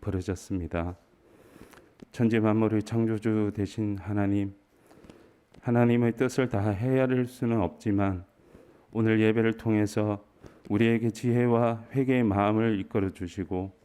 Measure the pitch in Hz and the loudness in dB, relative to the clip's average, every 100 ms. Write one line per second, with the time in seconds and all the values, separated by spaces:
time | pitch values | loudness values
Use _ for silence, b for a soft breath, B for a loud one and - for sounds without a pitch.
0 | 104 95 90 90 - 95 82 85 85 87 | -6 -4 -4 -8 -6 -6 -4 -4 -6 -8
1 | _ _ B B B B B B B B | _ _ B B B B B B B B
2 | - - 113 113 107 110 110 107 104 117 | -10 -2 0 2 2 2 2 0 -2 -2
3 | 113 107 110 107 104 104 98 - 104 101 | -2 -2 -2 0 -2 -4 -6 -4 -6 -6
4 | 90 104 98 101 98 - _ B B B | -4 -2 0 0 -2 -8 _ B B B
5 | B B B B B - - 120 120 120 | B B B B B -8 0 4 4 4
6 | 117 113 127 - 127 101 104 98 127 131 | 2 0 0 0 0 0 -2 -2 0 0
7 | 131 127 123 - 120 113 87 - 113 101 | 0 0 -2 -4 -2 0 0 -2 -2 0
8 | 98 92 - B B B B B B 113 | 0 -2 -10 B B B B B B 0
9 | 110 110 110 113 113 110 113 107 104 113 | 2 4 4 4 0 0 0 2 2 0
10 | 107 104 - B B B - 104 113 117 | -2 -2 -8 B B B -2 2 4 2
11 | 117 104 123 120 120 117 117 113 110 135 | 0 -2 0 2 2 2 2 -2 -4 -2
12 | 131 127 113 98 101 110 113 101 - 110 | 2 2 2 2 2 2 2 0 -2 -2
13 | 95 - 90 - 87 92 95 - | -2 -4 -8 -8 -4 -4 -6 -10